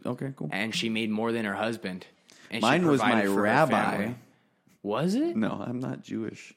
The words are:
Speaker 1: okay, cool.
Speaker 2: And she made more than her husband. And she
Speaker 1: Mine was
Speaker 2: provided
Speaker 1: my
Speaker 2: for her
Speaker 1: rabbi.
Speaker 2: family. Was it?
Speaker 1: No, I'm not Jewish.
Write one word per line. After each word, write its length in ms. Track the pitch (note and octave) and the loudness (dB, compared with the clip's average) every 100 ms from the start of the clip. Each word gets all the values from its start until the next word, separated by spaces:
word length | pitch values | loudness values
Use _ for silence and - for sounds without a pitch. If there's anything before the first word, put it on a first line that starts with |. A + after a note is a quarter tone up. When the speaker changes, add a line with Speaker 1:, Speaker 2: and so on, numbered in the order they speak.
Speaker 1:
okay, 280 | - B2 C3+ C3+ | -4 -6 -8 -8
cool. 120 | D#2 | -6
Speaker 2:
And 240 | F#2+ A2 | -4 -2
she 140 | G#2 A2+ | -2 -2
made 200 | A2 A2+ | -2 -2
more 200 | G#2+ A#2 | 0 0
than 140 | A2+ | 0
her 100 | G#2 | -2
husband. 520 | G2 A2+ A2+ G2 F#2 - _ _ - - | -2 -2 -4 -6 -10 -12 _ _ -20 -10
And 100 | A2+ | 0
she 40 | A2 | 2
Speaker 1:
Mine 160 | D#3+ | 4
was 160 | E3+ C3+ | 4 4
Speaker 2:
provided 280 | G#2+ A2 G2+ | 4 4 2
Speaker 1:
my 40 | |
Speaker 2:
for 40 | G2 | 2
her 60 | |
Speaker 1:
rabbi. 480 | G#2 B2+ D3+ G#2+ G#2+ - | 4 4 4 4 2 0
Speaker 2:
family. 180 | A2 B2 - _ _ _ _ _ | -4 -6 -14 _ _ _ _ _
Was 320 | G2+ A2 F3 | -4 -2 0
it? 220 | A#3 E4 - | 0 0 0
Speaker 1:
No, 260 | G#2+ G2+ | -2 -4
I'm 140 | - B2 | -6 -6
not 240 | C3 - | -6 -8
Jewish. 500 | - A2 A2 - - | -8 -6 -6 -10 -16